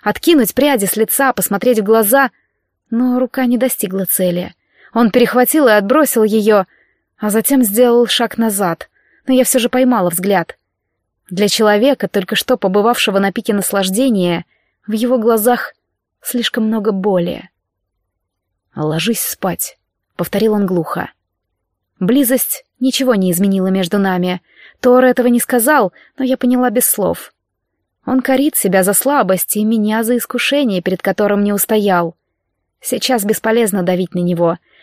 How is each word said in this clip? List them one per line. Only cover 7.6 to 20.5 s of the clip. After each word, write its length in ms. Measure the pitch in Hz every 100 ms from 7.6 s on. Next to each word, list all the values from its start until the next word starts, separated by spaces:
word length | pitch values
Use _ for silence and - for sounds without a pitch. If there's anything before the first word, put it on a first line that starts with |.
сделал 460 | 233 208 247 240 233
шаг 280 | - 233 -
назад, 540 | 226 196 190 - - _ _ _ -
но 40 |
я 120 | 254
всё 160 | 247 262
же 80 | 233
поймала 420 | 254 262 240 180
взгляд. 480 | 170 190 190 165 - _ _ _ _ _ _ -
Для 180 | 180 208
человека, 600 | - 214 208 254 269 190
только 260 | 202 185
что 220 | - - 254
побывавшего 640 | 196 190 208 240 254 196
на 100 | 196
пике 240 | 190 220
наслаждения, 920 | 202 190 202 190 190 269 208 175 170 - _ _ _ -
в 60 |
его 240 | 214 240 247
глазах 560 | 220 226 214 240 - - _ _ _ _
слишком 420 | - 247 226 -
много 260 | 220 226 208
боли. 600 | 196 202 185 175 - - _ _ _ _ _ _ _ _ _ _ _ _
«Ложись 480 | - 151 156 170 226
спать», — 560 | - - 190 175 - - _ _ _ -
повторил 380 | 170 196 220